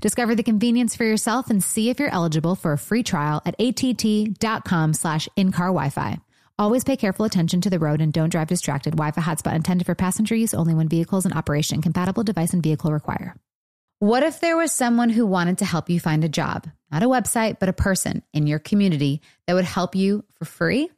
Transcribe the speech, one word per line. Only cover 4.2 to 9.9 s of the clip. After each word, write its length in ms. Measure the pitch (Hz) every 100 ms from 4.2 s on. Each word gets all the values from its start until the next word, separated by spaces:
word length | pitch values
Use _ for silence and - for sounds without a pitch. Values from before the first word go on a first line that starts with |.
| 214 185
dot 260 | 220 220 -
com 280 | 170 156 151
slash 340 | 170 156 - -
in-car 320 | 190 185 180
Wi-Fi. 500 | 175 143 - - - - _ _ -
Always 240 | 208 247
pay 140 | 277 269
careful 260 | 202 185
attention 380 | 214 180 165 180
to 80 | 190
the 80 | 180
road 240 | 151 151
and 100 | 156
don't 180 | 165 160
drive 160 | 170 156
distracted. 460 | 180 - 139 156 156
Wi-Fi 260 | 151 170
hotspot 320 | 160 156 -
intended 320 | 160 170 180
for 80 | 180